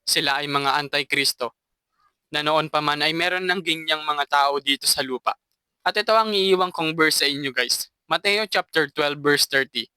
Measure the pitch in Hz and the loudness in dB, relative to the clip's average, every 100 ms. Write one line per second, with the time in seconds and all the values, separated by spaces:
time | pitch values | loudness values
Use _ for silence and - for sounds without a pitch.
0 | - 165 147 139 143 143 139 143 143 143 | 0 0 0 -2 0 0 2 0 -2 -4
1 | 139 143 135 - 120 _ _ _ _ _ | -2 0 0 -2 -8 _ _ _ _ _
2 | _ _ _ 147 151 156 156 151 147 147 | _ _ _ -4 0 0 0 0 0 0
3 | 151 165 175 180 185 185 170 160 156 156 | 0 0 -2 -2 -2 -2 -2 -4 -2 -4
4 | 156 147 143 143 139 143 135 139 - - | -2 -2 0 2 2 0 -2 -2 0 -2
5 | 135 127 - - _ _ _ _ 180 196 | -2 -4 -4 -6 _ _ _ _ -2 -2
6 | 208 220 220 202 190 185 185 175 160 160 | 2 2 2 0 2 2 0 -2 -4 2
7 | 156 - 143 143 143 127 120 - - _ | 2 2 0 -2 -4 -4 -2 -2 -6 _
8 | _ 165 202 202 214 202 - 165 147 - | _ -2 0 0 0 -2 0 0 0 0
9 | 147 147 143 143 - 139 131 120 107 | -2 0 2 2 2 0 -2 -6 -8